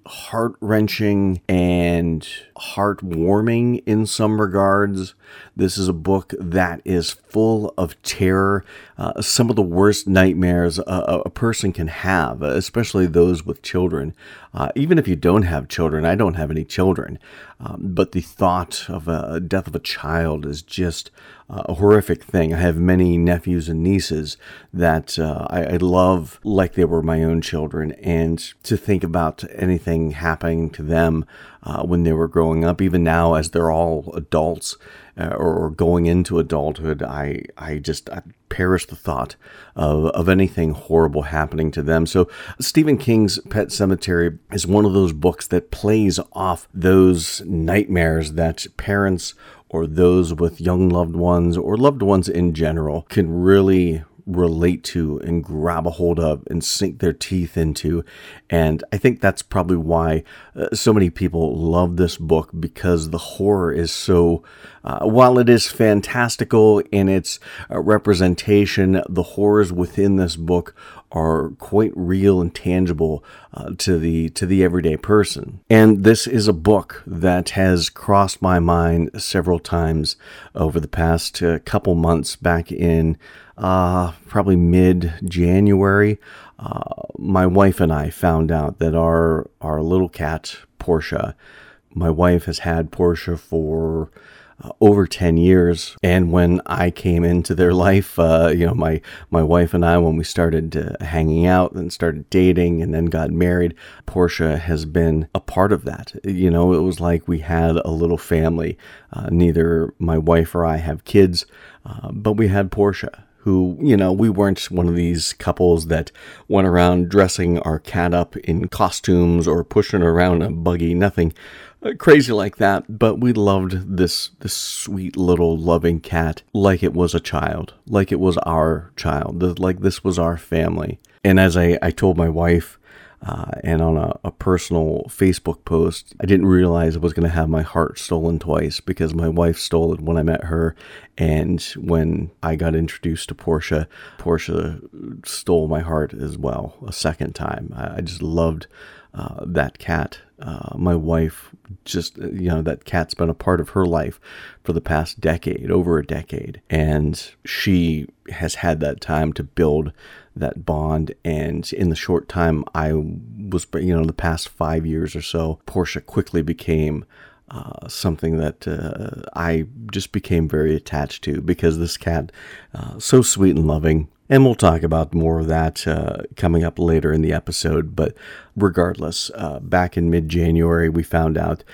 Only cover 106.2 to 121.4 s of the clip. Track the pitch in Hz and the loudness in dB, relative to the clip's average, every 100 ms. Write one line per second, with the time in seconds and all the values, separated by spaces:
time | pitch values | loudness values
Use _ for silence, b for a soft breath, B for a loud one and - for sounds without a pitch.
106.2 | 98 90 92 85 90 85 92 87 85 85 | -6 0 2 4 4 4 0 -2 0 -2
107.2 | - 80 76 82 82 82 - 80 85 82 | -2 -6 -2 0 2 2 -2 -2 0 -2
108.2 | - 82 80 82 80 - B B B - | 0 0 0 0 -4 -8 B B B -10
109.2 | - 85 85 80 82 82 82 - 85 80 | -2 2 4 4 2 2 -2 -4 -2 0
110.2 | 78 85 80 87 82 80 80 80 - 101 | 4 2 2 -2 -2 -2 -4 -8 0 4
111.2 | 95 87 - B B B - 110 - 104 | 4 2 -8 B B B -18 -14 -12 -4
112.2 | 107 104 104 101 95 104 101 95 - - | -2 2 2 2 0 0 0 0 -10 -14
113.2 | _ _ 101 92 92 78 143 104 92 95 | _ _ 0 2 2 0 2 4 4 2
114.2 | 110 95 101 92 - 90 87 85 85 82 | 2 2 0 0 -4 0 0 0 0 -2
115.2 | - - 90 - 87 82 80 80 80 B | -4 -6 -6 2 4 2 0 -4 -4 B
116.2 | B B B 98 95 87 87 90 87 98 | B B B 2 4 4 4 4 4 4
117.2 | 92 - 87 85 80 80 - 92 87 87 | 4 2 0 0 -2 -6 -4 -2 0 0
118.2 | 87 - - 80 90 - 95 - - 87 | -2 -6 -4 -4 -4 -2 -2 -2 2 4
119.2 | 85 85 82 82 85 104 - 98 85 85 | 4 2 2 0 0 0 0 2 2 4
120.2 | 90 87 82 82 82 87 82 87 98 90 | 2 2 -2 -2 -2 0 0 2 2 2
121.2 | 82 - | -2 -2